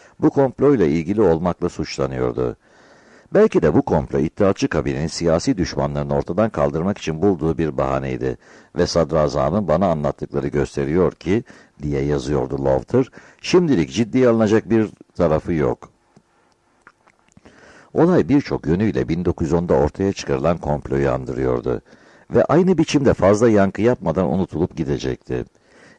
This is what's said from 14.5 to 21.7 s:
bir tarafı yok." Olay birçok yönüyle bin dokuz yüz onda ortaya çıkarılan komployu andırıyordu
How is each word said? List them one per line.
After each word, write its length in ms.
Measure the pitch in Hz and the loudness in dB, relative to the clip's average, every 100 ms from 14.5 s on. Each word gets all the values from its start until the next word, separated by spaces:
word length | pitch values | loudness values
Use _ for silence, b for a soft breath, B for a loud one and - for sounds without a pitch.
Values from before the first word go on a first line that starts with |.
| 110 87 | 2 2
bir 200 | 113 107 - - - | 0 0 -4 -12 -2
tarafı 380 | 85 78 - | 0 0 0
yok." 360 | 82 65 60 - _ _ _ _ _ _ _ _ _ _ - _ _ _ _ B B B B B | -2 -2 -4 -10 _ _ _ _ _ _ _ _ _ _ -20 _ _ _ _ B B B B B
Olay 360 | - 165 165 85 | 2 4 4 4
birçok 380 | 143 - 67 - | 2 0 -4 -2
yönüyle 420 | 87 107 64 64 | 0 0 0 -2
bin 160 | 80 87 | -2 -2
dokuz 220 | - 80 | -2 0
yüz 60 | |
onda 200 | 82 87 | 0 2
ortaya 400 | 76 73 - 98 | 2 2 0 -2
çıkarılan 440 | - - 67 76 85 | -2 -4 -2 0 -2
komployu 540 | 73 73 - 67 69 | -2 -6 -4 -2 -2
andırıyordu 720 | 64 64 64 65 62 64 | -2 -4 -4 -2 -2 -4